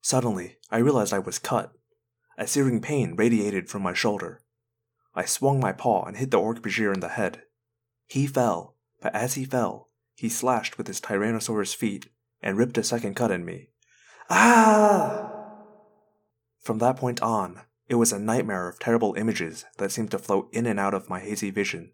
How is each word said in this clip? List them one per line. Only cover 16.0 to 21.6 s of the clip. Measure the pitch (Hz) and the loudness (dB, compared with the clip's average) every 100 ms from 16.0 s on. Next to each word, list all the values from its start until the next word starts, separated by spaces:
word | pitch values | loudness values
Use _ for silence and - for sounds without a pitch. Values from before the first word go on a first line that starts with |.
| _ _ _ _ _ _ | _ _ _ _ _ _
From | - 110 | -6 0
that | 120 131 | 2 2
point | 127 120 | -2 -2
on, | 113 110 90 90 - _ _ | 0 0 -2 -8 -20 _ _
it | 120 | 2
was | 113 | 2
a | 101 | 2
nightmare | 107 120 110 98 90 | 0 0 0 -4 -6
of | - | -6
terrible | - 117 110 - | 0 2 2 0
images | 113 104 85 - - - | -2 -2 -6 -8 -18 -6
that | 98 | -6
seemed | - 110 | -4 -4
to | 98 | -6
float | - 98 - | 0 -2 0
in | 113 120 | -4 -2
and | 101 | 0
out | 98 | 0
of | 98 - | -2 -4
my | 92 | -10
hazy | 98 104 101 | -6 -6 -4
vision. | 98 | -2